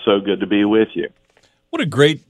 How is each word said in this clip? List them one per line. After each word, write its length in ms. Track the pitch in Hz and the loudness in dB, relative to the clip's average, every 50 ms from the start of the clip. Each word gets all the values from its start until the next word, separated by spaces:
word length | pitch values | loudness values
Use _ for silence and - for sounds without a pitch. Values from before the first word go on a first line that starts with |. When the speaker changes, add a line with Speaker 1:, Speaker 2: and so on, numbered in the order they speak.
| - | 0
Speaker 1:
so 160 | 113 101 101 | 0 0 0
good 180 | 98 101 95 95 | 0 -2 -4 -2
to 80 | 104 | -2
be 160 | 92 104 101 104 | -2 0 0 2
with 240 | 104 107 110 110 107 - | 2 2 2 0 0 -4
you. 160 | 90 85 - _ _ _ _ _ _ _ _ _ _ _ _ | -8 -10 -10 _ _ _ _ _ _ _ _ _ _ _ _
Speaker 2:
What 120 | - 320 | -6 -6
a 40 | 247 | -4
great, 360 | 151 - 127 147 156 156 147 _ | -2 0 2 2 2 2 -2 _